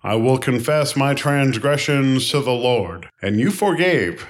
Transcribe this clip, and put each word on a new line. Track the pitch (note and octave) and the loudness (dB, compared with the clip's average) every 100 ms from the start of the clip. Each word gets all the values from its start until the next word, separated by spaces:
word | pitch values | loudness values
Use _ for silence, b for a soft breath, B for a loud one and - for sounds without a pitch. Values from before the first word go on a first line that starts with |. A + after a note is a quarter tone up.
"I | G2+ A2 | -4 0
will | A#2+ C3 | 2 2
confess | C#3 B2 A#2+ D3+ C#3 C#3+ | 0 -2 0 0 0 0
my | C#3 C#3 | 0 0
transgressions | D3 C#3+ C3+ A2 C#3+ C#3+ - C#3 C3+ C3 A#2+ | 0 0 0 0 0 0 0 0 2 0 0
to | D3 | -2
the | B2+ | 0
Lord," | B2 B2 A#2+ F2 E2+ - - | 0 2 0 -2 -8 -16 -8
and | F#2+ G#2 | -2 0
you | C3+ | 0
forgave | G3 G#3 E3 F3+ D#3 F2+ - | 0 0 2 2 2 0 -6